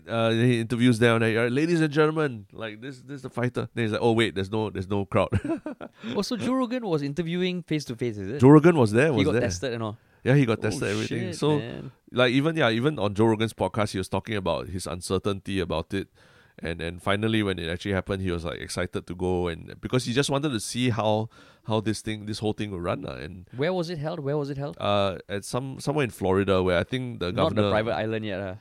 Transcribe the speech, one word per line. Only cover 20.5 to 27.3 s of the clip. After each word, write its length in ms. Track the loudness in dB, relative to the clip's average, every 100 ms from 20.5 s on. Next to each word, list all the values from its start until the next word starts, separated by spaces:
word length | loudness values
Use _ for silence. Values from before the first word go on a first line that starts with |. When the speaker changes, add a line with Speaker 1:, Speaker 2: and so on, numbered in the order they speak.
| -4
Speaker 1:
see 300 | -6 -2 0
how, 400 | 0 0 0 -2 -10 -20 _ -4
how 140 | -2
this 200 | -2 -4
thing, 240 | -6 -8 -8
this 140 | -4
whole 140 | -4
thing 180 | -2 -6
would 100 | -6
run, 180 | -4 -6
lah. 120 | -6 -10
And 320 | -12 -14 -14 -6
Speaker 2:
Where 180 | -4
was 160 | -2 -6
it 80 | -6
held? 200 | -8 -6
Where 180 | -4 -4
was 120 | -4
it 80 | -6
held? 200 | -8 -4
Speaker 1:
uh, 380 | 0 2 0 -4 -8
at 140 | -8 -4
some, 340 | -6 -6 -6
somewhere 240 | -4 -2
in 60 | -2
Florida, 500 | -2 2 2 4 2
where 140 | 4 2
I 40 |
think 360 | 0 -4 -6 -6
the 120 | -4